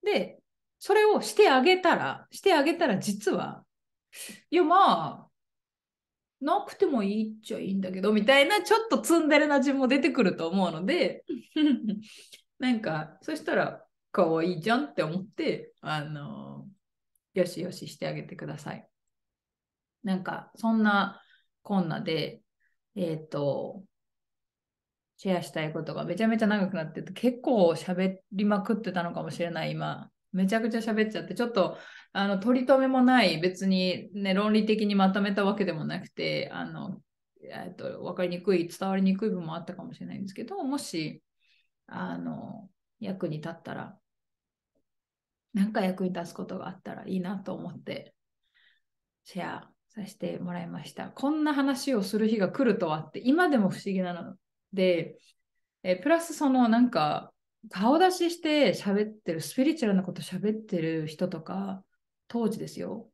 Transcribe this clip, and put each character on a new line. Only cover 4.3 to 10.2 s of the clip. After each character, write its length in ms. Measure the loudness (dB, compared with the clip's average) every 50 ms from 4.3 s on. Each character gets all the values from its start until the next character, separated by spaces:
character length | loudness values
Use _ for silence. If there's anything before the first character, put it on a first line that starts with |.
| -18 -20 _ _
い 60 | 2
や、 80 | 2 4
ま 600 | 6 6 8 8 6 6 2 0 -6 -8 -10 -18
あ、 40 | _ _ _ _ _ _ _ _ _ _ _ _ _ _ _ _ _ _ _ _ _ _ _
な 240 | -2 0 0 0 0
く 100 | -4 0
て 120 | 2 2
も 160 | 2 4 2 0
い 180 | 0 0 0
い 140 | -2 -4 -6
っ 40 | -12
ち 160 | -10 -10 -8
ゃ 20 | -6
い 120 | -4 -2
い 40 | -2
ん 60 | -2
だ 100 | -2 -4
け 100 | -6 0
ど、 120 | 2 2 4
み 120 | 4 6
た 160 | 6 6 6
い 60 | 6
な、 160 | 6 4 2 4
ち 100 | 4 4
ょ 120 | 2 4
っ 40 | 2
と 120 | 0 0
ツ 180 | 4 4 4 4
ン 100 | 6 6
デ 120 | 6 6
レ 60 | 6 6
な 100 | 4 4
自 140 | 4 4 2
分 80 | 2
も 80 | 2 4
出 100 | 4 4
て 120 | 4 2
く 120 | 2 4